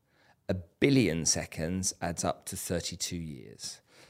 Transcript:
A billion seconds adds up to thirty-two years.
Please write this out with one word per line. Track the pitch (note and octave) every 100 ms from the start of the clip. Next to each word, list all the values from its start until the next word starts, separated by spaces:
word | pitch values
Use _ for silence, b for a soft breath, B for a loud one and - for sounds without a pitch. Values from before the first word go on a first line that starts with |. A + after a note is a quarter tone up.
| b b b b -
A |
billion | F#2 - _ C#3 C3+ G2 E2
seconds | D#2 - D#2+ - D#2+ F#2 F2+ -
adds | E2+ E2+
up | F2+ - -
to | F#2+
thirty-two | - F2 - F2 - F2
years. | D#2+ C2+ G#1 - - - b b